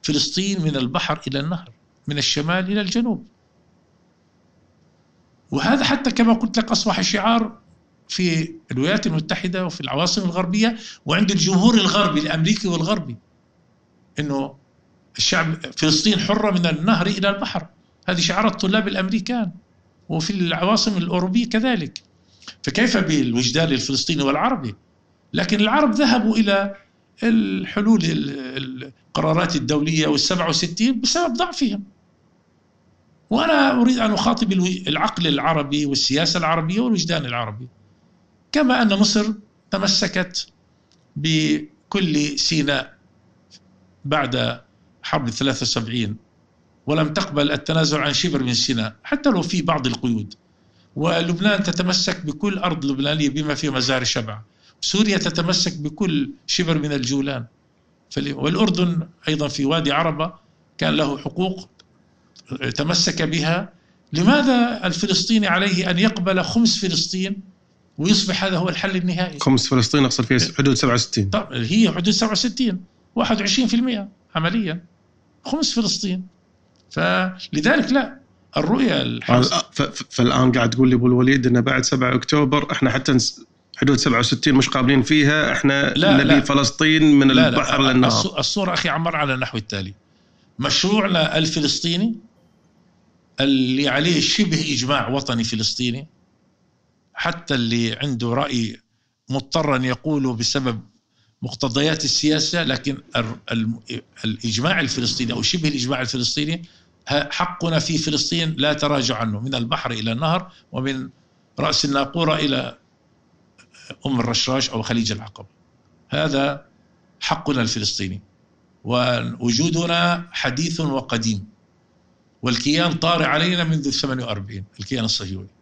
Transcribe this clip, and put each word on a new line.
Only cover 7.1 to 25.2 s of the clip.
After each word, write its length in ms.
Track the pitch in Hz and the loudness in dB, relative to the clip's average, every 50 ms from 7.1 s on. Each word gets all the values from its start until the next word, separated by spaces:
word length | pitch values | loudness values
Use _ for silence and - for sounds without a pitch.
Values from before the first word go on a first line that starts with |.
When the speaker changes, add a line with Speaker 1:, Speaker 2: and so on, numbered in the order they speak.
| - 208 190 220 233 233 220 208 - - _ _ - _ _ _ _ _ _ _ | 0 0 0 2 2 2 0 -2 -6 -14 _ _ -20 _ _ _ _ _ _ _
Speaker 1:
في 460 | - - 185 175 165 160 160 - - - _ _ | -4 -2 0 0 2 0 -2 -4 -8 -16 _ _
الولايات 360 | 131 127 135 156 196 214 - 233 | -4 -2 0 0 0 0 0 0
المتحدة 580 | 160 156 156 - 190 - - 185 175 190 185 | -2 -2 -2 -2 -6 -4 -4 -6 -4 -4 -4
وفي 160 | 175 - - | -6 -6 -8
العواصم 400 | - - - 143 170 185 - 220 | -8 -6 -2 0 0 0 0 0
الغربية 560 | 196 175 165 180 185 175 180 214 220 226 233 - - - - - _ | -2 -2 -2 -2 -2 0 0 2 2 2 0 -2 -10 -16 -20 -14 _
وعند 260 | - 151 180 214 185 | -2 2 2 2 2
الجمهور 420 | 202 165 160 185 190 185 190 233 240 | 2 2 2 4 4 6 6 8 6
الغربي 460 | 220 196 180 - 202 202 185 156 147 | 6 4 4 2 2 2 2 2 0
الأمريكي 480 | 151 151 156 160 160 175 214 214 - 196 | -2 -2 -2 0 2 2 0 0 0 -2
والغربي، 500 | 165 - 170 170 214 208 156 127 117 107 _ _ _ _ _ _ _ _ _ _ _ _ _ _ _ _ _ _ _ - | -2 -2 0 0 -2 -2 -4 -8 -12 -16 _ _ _ _ _ _ _ _ _ _ _ _ _ _ _ _ _ _ _ -6
إنه 360 | 151 147 139 139 139 135 131 - _ _ _ _ _ _ _ _ _ _ _ - | -6 -4 -2 -4 -4 -6 -10 -16 _ _ _ _ _ _ _ _ _ _ _ -4
الشعب 380 | - - - 180 165 160 160 - - 135 - - | -2 0 0 0 0 0 -2 -6 -8 -14 -6 0
فلسطين 420 | - 156 151 151 - 214 208 185 | 2 2 2 4 4 2 2 2
حرة 320 | - - 202 226 214 214 | 2 0 0 2 2 2
من 140 | 196 180 175 | 2 2 2
النهر 420 | 170 156 147 160 202 226 180 175 196 | 2 0 0 2 2 2 2 2 0
إلى 220 | 202 196 190 202 | -2 0 0 0
البحر. 380 | 202 202 - - - 180 - - _ _ _ _ _ _ _ - | 0 -2 -4 -6 -6 -6 -8 -8 _ _ _ _ _ _ _ -4
هذه 120 | 185 175 | -2 0
شعارات 420 | 165 170 175 190 214 226 - - | 0 0 0 2 0 0 0 0
طلاب 260 | - 190 196 220 208 196 | -2 2 2 2 2 0
الأمريكان 640 | 196 190 190 190 196 220 190 - 247 240 220 180 165 - _ _ _ _ _ _ _ _ _ _ | -2 -2 -2 -2 -2 -4 -2 -2 -2 -2 -2 -4 -6 -12 _ _ _ _ _ _ _ _ _ _
وفي 240 | 160 160 160 165 208 | -4 -4 -2 -2 -2
العواصم 640 | 196 180 170 165 160 170 190 220 208 - 226 208 180 | 0 0 0 0 0 2 2 2 2 2 0 0 0
الأوروبية 480 | 175 175 180 180 180 190 185 233 240 | -2 0 0 0 0 2 0 0 0
كذلك. 560 | 226 - 220 220 262 247 214 156 123 - - _ _ _ _ _ _ _ _ - - - _ _ | 2 0 0 0 2 0 -2 -4 -6 -10 -16 _ _ _ _ _ _ _ _ -20 -20 -20 _ _
فكيف 340 | - - - 226 240 - 214 | -6 0 2 2 2 2 2
بالوجدان 720 | 185 156 156 147 131 123 113 120 127 120 117 151 165 160 | 2 2 2 0 2 2 0 0 0 0 0 0 0 2
الفلسطيني 520 | 139 127 - - 139 131 - - 170 147 139 | 0 -2 -2 -2 -4 -4 -2 -2 -2 0 0
والعربي؟ 520 | 135 139 147 180 240 269 196 139 117 98 - _ _ _ _ _ _ _ _ | 0 0 0 0 0 -2 -2 -4 -8 -10 -10 _ _ _ _ _ _ _ _